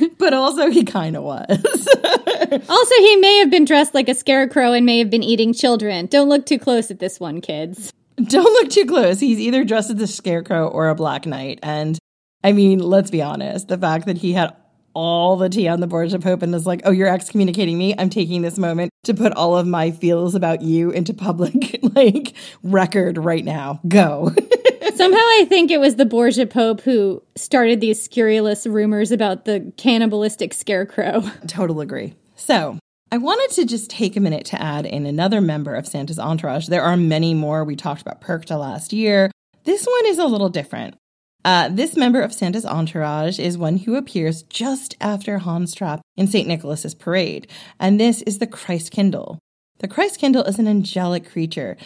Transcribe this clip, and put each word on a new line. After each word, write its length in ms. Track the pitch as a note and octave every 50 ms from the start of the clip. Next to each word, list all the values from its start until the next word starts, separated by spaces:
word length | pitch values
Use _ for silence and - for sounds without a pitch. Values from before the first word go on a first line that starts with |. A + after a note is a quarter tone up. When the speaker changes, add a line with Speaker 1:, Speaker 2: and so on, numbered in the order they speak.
| D#4 E4
Speaker 1:
<laughs> 80 | - -
Speaker 2:
But 160 | F#4 D#4+ C4+
also, 340 | C4 C4 C#4+ C4+ D#4+ C#4+ E4
he 160 | A#3 E4 A3
kinda 380 | - - F#3+ D#3+ D#3+ E3 -
was. 240 | C#3+ D3 C3+ - - -
<laughs> 1200 | G3+ G3 - - - - - - C5+ - - B4 C5 - - - - - F4 - - - - -
Speaker 1:
Also, 260 | E4+ A#4+ B4 B4 B4+ A#4
he 180 | F#4+ G#4+ G#4
may 220 | G4 F#4+ G4 G#4 G4+
have 120 | G4 C#4
been 120 | F#4 F4 D4+
dressed 300 | - D#4 C#4+ D4+ D4 -
like 140 | C4+ B3+ B3
a 60 | B3+
scarecrow 580 | - - - C4+ C4+ C4+ B3+ - C#4+ B3 A#3+
and 120 | A#3+ A#3+ A#3+
may 140 | A#3+ A#3 A#3
have 120 | A#3 G3+
been 120 | A3+ A#3
eating 300 | G#3 A3 A#3 G#3+ A3 A3+ A3+
children. 520 | - - B3 A#3+ G#3 G#3+ G#3 F#3+ E3+ F3
Don't 220 | - C#4+ C#4+ C#4+ C#4+
look 160 | C#4+ C#4+ C#4
too 140 | - D4+ C4
close 320 | - C#4 B3 A#3 A3+ -
at 80 | F#3 -
this 220 | F3+ F#3 - -
one, 200 | F3+ D#3 D3+ F3
kids. 520 | - - D#3 D3+ D#3+ E3+ F#3 - G3+ - - _ _ _ _
Speaker 2:
Don't 260 | - A#3+ A#3 C4 F#4 E4+ A4+
look 160 | G#4+ B4 F4 C4+
too 160 | - G4+ E4
close. 360 | B3 F4 C#4+ G#3 F3 F#3+ G3
He's 180 | C#4 B3+ A3+ G#3
either 240 | G#3+ A#3 B3 C4 B3+
dressed 260 | G3+ A3 A3 G#3 A3+
as 100 | A3+ G#3
a 40 | A3 -
scarecrow 580 | - - - F#3+ E3+ E3+ E3+ - F#3 E3 D#3
or 220 | - - D#3 D#3+ D#3+
a 60 | D#3
Black 280 | E3+ D#3+ D3 C#3 C#3 -
Knight. 360 | E3 C3 C3+ C3+ C#3 - -
And, 340 | - D3+ D3+ D3+ D#3 D#3 D#3+ D#3+ - _ _ _ _ _ _ _
I 80 | - G3+
mean, 280 | G#3 G3+ G3+ F#3+ F#3+ F#3
let's 300 | E3+ F3 F#3+ G3 G3 G3
be 100 | F3 D#3+
honest. 460 | C#3+ D3 D3+ C#3 C3+ C#3 - F#3+ G3 -
The 100 | F#3 F#3
fact 280 | F#3 D#3+ D#3+ E3 E3
that 120 | G3 F3+ E3+
he 140 | - F3
had 240 | F3 F#3 D#3+ - - _ _ _ _ _ _ _
all 440 | _ D#3+ E3 E3+ E3+ E3+ E3+ F3+ F#3+
the 120 | F3+ F#3 F#3
tea 200 | F#3 A3+ F#3 E3
on 120 | E3+ F3
the 60 | F3
Borgia 320 | E3+ E3+ E3 E3+ E3+ F#3+ F3
Pope 240 | F3 F#3 F3+ F3+
and 100 | F3 E3+
was 140 | F3 E3 E3
like, 160 | F#3 F3 F3+ -
"Oh, 60 | F#3+
you're 180 | F#3 F#3 G3 F#3+
excommunicating 720 | F#3 F3+ - - - G#3 G3 F#3 E3+ G#3+ F#3+ E3+ E3+ E3+
me? 160 | F#3 G3 G3+
I'm 140 | - F#3+ F#3+
taking 320 | - A3 F3 E3 F3+ F3
this 160 | E3+ E3+ E3+ G3
moment 320 | F#3 E3+ E3 E3+ F3+ - - _ -
to 100 | A#3 G#3
put 180 | G3 A#3 G3+
all 240 | - - E3+ E3+ F3
of 100 | F3+ F3
my 240 | F3+ E3+ E3 D#3+ E3+
feels 420 | E3 E3 F3+ E3+ E3+ E3+ F3 F3 F#3+
about 260 | F#3+ F3 E3 E3 -
you 280 | D#3+ D#3+ E3 E3 E3+ F3
into 240 | - F3+ E3+ - -
public, 640 | - F3+ F#3 E3+ E3+ F3 - - C4+ B3+ - - -
<laughs> 140 | - - -
like, 400 | C#4 B3+ G#3+ G3+ - C#3+ - - - - - - _
record 540 | - F3+ G3 F#3+ F#3 F3+ - G3 F3 F3 F3 E3
right 260 | D#3 E3+ E3 E3 -
now. 360 | D3+ D#3 D3 C3+ C#3 D3+ - - E3+
Go." 460 | F#3+ G3+ F3 D#3 D3 C#3+ E3+ E3 -
<laughs> 60 | F4 - - B4 A#4+ - C5 B4+ - E4 G4+ -
Speaker 1:
Somehow 240 | - F4+ F#4+ F#4 A4
I 280 | A#4 A#4 A4+ A4 F4 -
think 220 | F#4+ F4 E4+ C#4+
it 100 | E4 D4
was 160 | C#4 D4 A3
the 80 | A#3 C4
Borgia 420 | G#3+ A#3 A#3 A#3+ B3 A#3 A#3+ B3
Pope 360 | G#3+ - A#3+ A3+ A3+ A3 A3
who 400 | - C4+ B3 G#3+ G3+ G3 F3+ - - _ _
started 460 | - - - D4 B3+ A#3 A3+ A#3 G#3+
these 220 | A3+ A3 G#3+ -
scurrilous 640 | - - - A#3+ A3 A3 G#3+ A3 G#3+ G#3+ G#3 G#3 -
rumors 440 | A#3 G#3+ G#3+ G#3+ G#3+ G#3+ G#3 G#3+ G3+
about 360 | A#3+ G3+ G#3+ G3 F#3 F#3 -
the 260 | A3 G#3 F#3+ - - - -
cannibalistic 720 | - B3 A#3 A3+ A3+ A3 G#3 G#3 G#3+ G#3+ - - F3+ -
scarecrow. 720 | - - - - G3+ F3+ G3 - - A3 F#3+ F#3+ - A#3 F#3 G#3+ - - -
Speaker 2:
Total 340 | D#3+ F3 F#3+ F#3 E3 D#3+ D3+
agree. 340 | D3 - C3 B2+ G#2 - - _ _ _ _
So, 420 | - - - C4 F#3 D#3 C3+ A#2 D#3+ - _ _ _ _ _
I 60 | A#3
wanted 380 | B3 B3+ D#4+ G#4 A#4 C5+ C5 -
to 80 | F#4 D4
just 260 | - A#3 A3 - -
take 260 | - - A3+ F#3+ G#3
a 40 | G#3
minute 240 | G3+ D#3+ D#3 - -
to 140 | - - -
add 240 | - D3+ D3 D3 D3+
in 220 | - - D3 C#3+
another 340 | C#3+ D3 D#3+ F3+ G3 A3 G#3
member 340 | F#3+ D#3+ D3+ D3+ C#3+ D3 A2+
of 120 | C3 C3+ -
Santa's 300 | - C#3+ C#3 D#3+ D#3+ D#3+
entourage. 480 | A2+ D#3 E3 D#3+ - C#3+ B2+ D#3 D#3+ E3
There 140 | F3 E3+
are 140 | D3 E3+ F3+
many 360 | F3+ E3+ D#3+ D#3 D#3 E3 E3
more. 320 | D#3+ D#3 D3+ D3 D#3 D#3 D#3
We 100 | D3+ C#3+
talked 280 | C#3 - D3 D3 -
about 180 | - - - -
Perchta 380 | - - E3+ D#3+ D#3+ - D#3+ D3
last 320 | C#3+ C3+ - D#3+ - -
year. 380 | G#3 A3 A3 G#3 G3+ G3 F#3+ G3 - _ _ _ _ _ _
This 220 | D#4+ G4 G4+ -
one 200 | A#4+ B4 B4 A4+
is 120 | A4 F4 E4
a 80 | F4
little 240 | C4+ A3+ G3+ G3 F3+
different. 440 | F3+ D#3 C#3+ - - A#2 A2 - - _ _ _ _ _ _ _ _ _ -
Uh, 240 | F3+ F#3 F3 D3 A#2+
this 280 | F#3 G#3+ D4 D#4+ -
member 240 | D#4+ B3+ B3 A#3+ C4
of 120 | - A3+
Santa's 340 | - - G3+ F3 F#3 A3+ A3+
entourage 720 | - D3 E3 D#3+ D#3+ - D#3+ D3+ D3+ D3 D3+ D#3 E3+ F#3 -
is 200 | - F3 F3 E3+
one 200 | E3+ D#3 F3 F#3
who 180 | F#3+ A#3 A#3
appears 460 | C#4 C#4 - - F3+ D#3+ D#3+ D#3+ D#3+ -
just 520 | _ - - A#3 C4+ C4+ C4 - - - -
after 380 | - G#3 G#3 G3+ G3+ G#3+ G3+ F#3+
Hans 360 | F3 F3 E3 F3 F3+ E3+ -
Trapp 260 | - G3 D#3 D3 D#3+ - _ _
in 120 | F#3 G3 G3
Saint 180 | G#3+ G3 -
Nicholas's 480 | - E3+ D#3+ - C#3+ D#3 D#3 - D#3+ -
parade, 540 | - - F3 F3 F#3+ E3+ G#2+ D2+ C#2+ - _ - - - - _ -
and 180 | F#3 F#3+ G3+ G#3
this 240 | A3+ A#3+ A3+ -
is 160 | - A3 G3 -
the 80 | A#3
Christkindl. 920 | A3+ - - - - F3 D#3+ E3 - - G#3 G3 F#3+ - - - - - D#3 _ _ _ _ _ _ _ _
The 80 | G#3 G3
Christkindl 580 | - - G4 G4+ - - D4 C4+ C4 B3+ -
is 140 | G3+ G3 A3
an 80 | A3+ G#3+
angelic 600 | G#3 G3+ E3+ - - F#3 F3+ F3 F3+ F3 - -
creature 480 | - E3 E3 E3 - D#3+ B2+ F#2 - - -